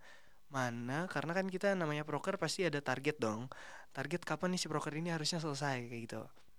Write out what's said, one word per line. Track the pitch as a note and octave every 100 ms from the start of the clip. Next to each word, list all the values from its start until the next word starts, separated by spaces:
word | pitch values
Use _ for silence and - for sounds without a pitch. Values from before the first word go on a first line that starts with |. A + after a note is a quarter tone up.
| - - - - -
mana, | C#3 B2 A#2 A#2+ C#3+ F3+
karena | D3 D3
kan | F#3 F#3+
kita | F3+ G3+
namanya | F#3+ D#3 D3
proker | D3+ C#3+ F#3+ F#3+
pasti | D#3 -
ada | F3 C#3+
target | C3 B2+ C#3+ -
dong. | A2 G#2+ B2+ - - - -
Target | - C#3 E3+
kapan | - D3+ F3+
nih | F#3
si | D#3+
proker | D3+ D3+
ini | D3 E3+
harusnya | E3 D3+ F3
selesai | D#3 C3+ C#3+ B2+
kayak | A#2+ A#2
gitu. | A#2 A2 A2 - -